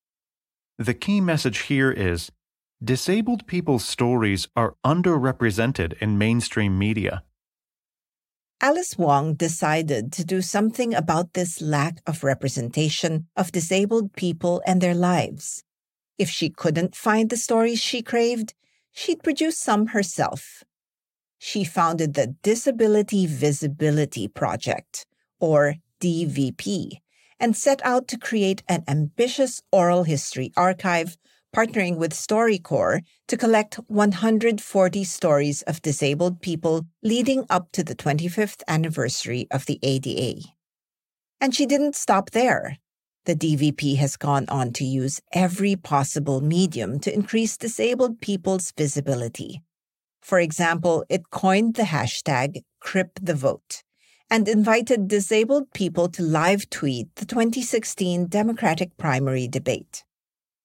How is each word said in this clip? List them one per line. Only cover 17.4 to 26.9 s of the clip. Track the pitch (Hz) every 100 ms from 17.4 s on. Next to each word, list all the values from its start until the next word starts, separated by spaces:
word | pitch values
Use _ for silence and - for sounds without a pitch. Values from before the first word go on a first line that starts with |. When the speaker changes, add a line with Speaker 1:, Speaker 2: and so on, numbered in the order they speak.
| - 226 233 226
Speaker 2:
she | - 240
craved, | 233 240 233 233 220 - _ _ _
she'd | - - 320
produce | 330 294 320 -
some | 269 208 220
herself. | 208 196 - - - - - - _ _ _ _ _ _ _
She | - 208
founded | 165 190 165 165 156
the | 143 123 143
Disability | 208 226 285 233 220 214 208 202 175
Visibility | 131 147 143 147 147 151 151 143 120 98
Project, | - 113 - 120 - - - - _ _ _
or | 160 151 143 156 _ _
D | 180 165
V | 165 135 131
P, | - 202 190 -